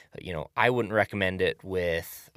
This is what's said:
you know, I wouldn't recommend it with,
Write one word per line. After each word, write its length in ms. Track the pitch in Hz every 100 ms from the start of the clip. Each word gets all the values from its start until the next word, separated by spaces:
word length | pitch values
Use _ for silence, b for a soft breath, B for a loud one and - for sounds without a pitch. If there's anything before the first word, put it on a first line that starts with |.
| B -
you 120 | -
know, 180 | 82 - -
I 120 | 117
wouldn't 240 | 123 107
recommend 480 | 107 101 101 95 92
it 220 | 90 -
with, 640 | 95 92 87 82 85 - -